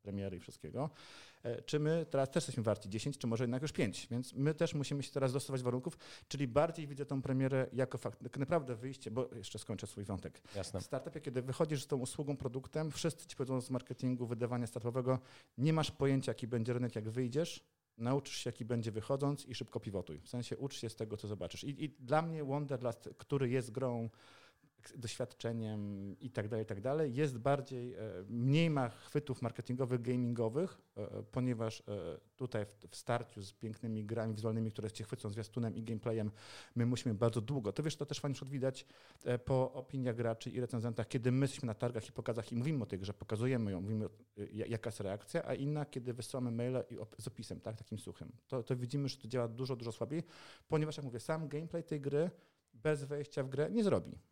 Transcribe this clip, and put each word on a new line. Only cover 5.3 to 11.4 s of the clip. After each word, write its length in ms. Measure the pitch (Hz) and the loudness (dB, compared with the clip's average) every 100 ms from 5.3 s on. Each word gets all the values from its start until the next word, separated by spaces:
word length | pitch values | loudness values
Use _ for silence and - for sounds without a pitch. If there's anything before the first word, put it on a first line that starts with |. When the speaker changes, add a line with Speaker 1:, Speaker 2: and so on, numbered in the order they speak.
Speaker 1:
dostosować 300 | 135 - 135 | 2 0 0
warunków, 360 | 123 127 147 - - - - | 2 2 -2 -8 -18 -18 -8
czyli 200 | 139 135 | 0 4
bardziej 380 | 120 165 165 147 | 6 4 2 -6
widzę 200 | 139 139 | -6 -2
tą 160 | 139 | 0
premierę 440 | 131 131 131 135 131 | 2 4 4 4 2
jako 260 | 120 127 127 | 2 0 0
fakt, 240 | 117 - | -4 -6
tak 160 | 131 135 | -8 -2
naprawdę 360 | 143 170 131 | 2 2 2
wyjście, 360 | 113 127 131 - | -6 -6 -8 -4
bo 180 | 113 127 | -2 -2
jeszcze 240 | 117 98 110 | -4 -8 -8
skończę 280 | - 101 - | -4 -4 -4
swój 180 | - | -6
wątek. 380 | 101 95 78 - - 98 | -4 -4 -4 -12 -8 -6
Speaker 2:
Jasne. 240 | 90 95 | -4 -4
Speaker 1:
W 20 | |
startupie, 360 | - 131 - 156 | -4 -6 -6 -8
kiedy 220 | 143 127 | -4 -2